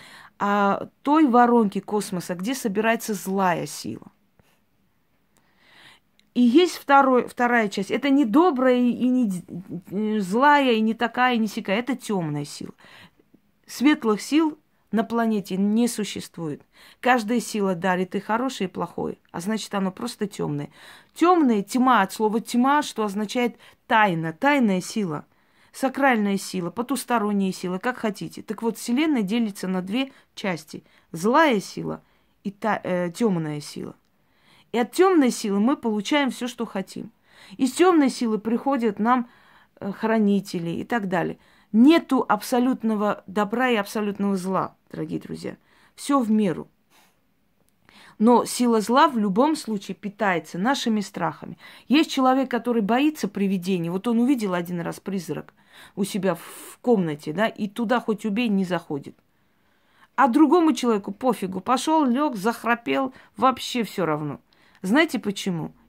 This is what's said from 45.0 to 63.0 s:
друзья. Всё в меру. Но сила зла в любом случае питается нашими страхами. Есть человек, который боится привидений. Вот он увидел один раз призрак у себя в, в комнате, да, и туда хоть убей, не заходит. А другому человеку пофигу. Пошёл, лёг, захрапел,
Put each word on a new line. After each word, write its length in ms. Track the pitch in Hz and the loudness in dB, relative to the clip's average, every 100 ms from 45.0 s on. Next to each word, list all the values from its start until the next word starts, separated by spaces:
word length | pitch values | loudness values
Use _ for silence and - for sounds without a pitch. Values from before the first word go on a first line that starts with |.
| 156 165 | -8 -8
друзья. 380 | - 160 - - _ _ _ - | -10 -12 -12 -14 _ _ _ -14
Всё 240 | - 285 | -2 0
в 120 | 220 | 2
меру. 360 | 214 196 147 151 _ _ _ _ _ _ _ _ _ _ _ _ - - - | 2 0 -2 -10 _ _ _ _ _ _ _ _ _ _ _ _ -20 -16 2
Но 260 | 220 233 - | 6 6 4
сила 360 | - 247 226 | 0 2 2
зла 260 | 202 262 320 | 2 4 4
в 100 | 233 | 2
любом 380 | 208 190 294 302 | 0 2 2 2
случае 400 | - 208 - 185 | -4 -8 -8 -12
питается 600 | 202 - 202 170 160 175 | -12 -4 -2 -2 -4 -4
нашими 440 | 226 269 240 214 | -2 0 0 -2
страхами. 560 | 196 180 160 - - - - - - | -4 -6 -6 -6 -16 -18 -20 -16 0
Есть 240 | 285 - | 2 2
человек, 380 | 269 262 262 262 | 2 2 2 0
который 320 | 233 240 233 | -2 -2 -2
боится 460 | 196 247 302 302 196 | 0 2 0 0 -6
привидений. 640 | 196 196 190 175 185 165 | -2 -2 -2 -2 -2 -2
Вот 180 | 185 240 | -4 -2
он 120 | 233 | 0
увидел 340 | 247 262 202 | 2 2 0
один 280 | 180 175 175 | -2 -4 -6
раз 180 | 170 - | -6 -8
призрак 540 | - 190 156 151 - _ _ - - - | -6 -6 -6 -10 -10 _ _ -20 -16 -6
у 80 | |
себя 320 | 190 202 185 170 | -4 -2 -2 -2
в, 40 | |
в 400 | - - - - | -8 -18 -20 -6
комнате, 520 | - 220 165 147 151 | 2 2 2 -4 -6
да, 160 | 160 220 | -2 -2
и 200 | - 208 | -2 -8
туда 320 | - 220 240 | -6 -2 -2
хоть 260 | 240 208 220 | 0 -4 -2
убей, 240 | 202 240 | -2 0
не 160 | 196 180 | 0 0
заходит. 500 | 170 - 143 - - _ _ _ _ _ _ _ _ _ - | -4 -4 -10 -10 -20 _ _ _ _ _ _ _ _ _ 0
А 120 | 269 | 2
другому 460 | 269 294 349 320 | 6 6 6 4
человеку 380 | 233 240 208 202 | 2 0 0 -2
пофигу. 480 | 202 254 214 185 185 | -2 -2 -2 -4 -6
Пошёл, 460 | - 240 - 320 269 | -2 -2 2 2 2
лёг, 300 | 247 302 220 | 2 0 -2
захрапел, 800 | 214 233 226 233 277 269 | -4 -4 -2 -2 0 -2